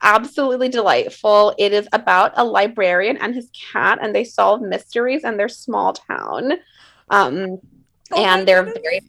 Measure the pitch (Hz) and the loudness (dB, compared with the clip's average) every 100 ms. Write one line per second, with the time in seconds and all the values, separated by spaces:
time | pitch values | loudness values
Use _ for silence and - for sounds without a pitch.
0 | 208 214 254 - 277 254 254 247 196 123 | 2 2 0 -4 -2 -2 -2 0 0 2
1 | - - 214 208 208 - 202 208 214 214 | 0 -4 2 4 4 2 0 0 0 -2
2 | - 180 208 - 240 196 202 233 185 180 | 2 2 2 2 0 2 0 0 0 0
3 | 202 269 208 247 240 - - - 185 208 | -2 -4 -6 -8 -12 -18 -10 -4 0 0
4 | 220 208 233 - 196 214 208 180 - 233 | -2 -4 -4 0 2 2 -2 -8 -6 -4
5 | 247 269 233 214 214 - - 220 190 190 | -2 -2 -4 -4 -6 -6 -8 -2 -2 -4
6 | - - 53 90 247 349 _ _ - _ | -6 -8 -6 -6 -4 -6 _ _ -20 _
7 | - 202 156 151 190 190 _ _ _ _ | -2 2 2 -2 -6 -10 _ _ _ _
8 | - 165 202 185 190 185 180 151 156 180 | -6 0 2 2 4 4 2 -6 -6 -6